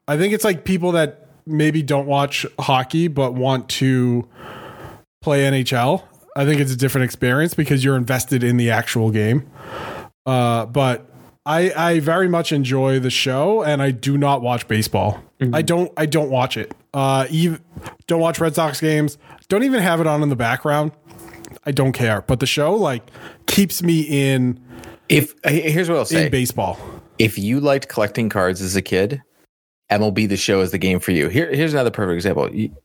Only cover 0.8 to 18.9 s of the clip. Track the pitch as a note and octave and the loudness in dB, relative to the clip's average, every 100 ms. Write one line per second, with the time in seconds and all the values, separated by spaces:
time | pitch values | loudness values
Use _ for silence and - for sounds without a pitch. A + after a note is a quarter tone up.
0.8 | F3+ E3+ D3 - - - - D3+ D3+ D#3 | 2 2 0 -4 -20 -20 -4 0 2 2
1.8 | C#3+ C#3+ C#3 C#3 C#3+ - - - C3+ B2+ | 0 0 0 0 0 -2 -8 -6 0 0
2.8 | B2+ E3 E3+ C#3 C3 B2+ C3 C3 - - | 2 0 0 0 -2 0 0 0 -2 0
3.8 | C3+ B2+ B2 A#2+ - - - - - - | 2 2 2 0 -4 -14 -20 -18 -18 -18
4.8 | - - _ _ D#3 C#3 C#3 C3+ B2 B2 | -20 -20 _ _ 0 2 2 2 0 0
5.8 | B2+ F#3+ - - - C#3+ C#3+ D3 C3+ B2 | 0 -2 -6 -20 -10 -2 2 2 0 0
6.8 | C3 C3+ B2 - B2+ C3 E3+ - D3 C#3 | 0 2 -2 0 0 2 0 0 0 2
7.8 | C3 C3 A#2+ C3 - C3 A#2+ B2 A#2 A2 | 2 2 0 -2 0 0 2 2 2 0
8.8 | - A#2+ A2 G#2+ G#2+ A#2+ - - - - | 0 0 0 2 2 0 -2 -18 -16 -12
9.8 | - - - _ C3 B2+ A#2+ A#2 A2+ C3 | -12 -14 -18 _ -2 0 0 -2 -2 0
10.8 | C3 A#2+ - - - _ C#3+ D#3+ F#3 D3+ | 0 -2 -8 -20 -20 _ -2 0 0 0
11.8 | E3+ E3 D3 E3+ F#3 E3+ D#3+ D3 B2+ C3+ | 0 2 2 2 2 0 0 -2 0 0
12.8 | C3+ C3+ B2+ - C3+ C3 E3+ A3 D3+ C#3+ | 2 0 0 -2 -2 0 2 2 0 0
13.8 | C#3 A#2+ C3+ C#3+ C#3+ C#3 A#2+ A#2+ - A2 | 0 -2 -2 0 2 2 0 -4 -2 -2
14.8 | G#2+ G#2 G#2 G2+ - - B2+ D3+ D#3+ F3 | 0 0 -2 -4 -10 -4 0 0 0 0
15.8 | F3 - D#3 D#3 C#3+ C3 C3+ - - - | -2 -2 0 0 0 0 0 -2 -8 -14
16.8 | - C#3 C3+ C3+ C3 D#3+ E3+ D#3+ _ - | -10 -2 2 2 0 0 0 -2 _ -16
17.8 | - - - E3 E3 D#3+ E3 E3+ D#3 C3+ | -16 -14 -2 0 2 2 0 0 -2 0
18.8 | D#3+ | 0